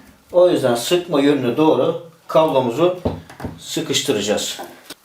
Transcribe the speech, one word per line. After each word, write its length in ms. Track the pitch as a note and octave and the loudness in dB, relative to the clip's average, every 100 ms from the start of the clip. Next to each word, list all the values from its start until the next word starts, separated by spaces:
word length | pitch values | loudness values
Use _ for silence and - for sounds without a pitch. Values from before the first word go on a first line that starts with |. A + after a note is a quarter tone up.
| - _ _ | -20 _ _
O 180 | F3+ F3+ | 4 4
yüzden 240 | C3+ B2+ | 4 0
sıkma 460 | A#2+ - F3 - C#3+ | 0 0 -2 0 2
yönüne 360 | C#3+ C#3 A#2+ D3 | 2 2 0 2
doğru 540 | D#3 B2 D#3+ E3 - - - | 2 2 0 -4 -10 -20 -2
kablomuzu 720 | D#3+ D#3+ C3+ A#2+ B2 F3+ F3 - F2+ - - - - | 2 2 2 0 0 0 0 -6 -8 -12 -14 -14 -14
sıkıştıracağız. 1000 | - E3+ - C3 - G#2+ G#2 G2 - - - - - - | -10 -8 -4 -2 -2 -2 -2 -2 -4 -10 -14 -18 -20 -20